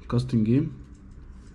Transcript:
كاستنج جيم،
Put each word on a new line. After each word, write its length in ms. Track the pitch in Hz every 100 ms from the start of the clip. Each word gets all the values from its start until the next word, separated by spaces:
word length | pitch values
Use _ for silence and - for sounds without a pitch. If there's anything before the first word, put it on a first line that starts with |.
| -
كاستنج 360 | 120 127 117 107
جيم، 260 | 131 160 - - - - - - - -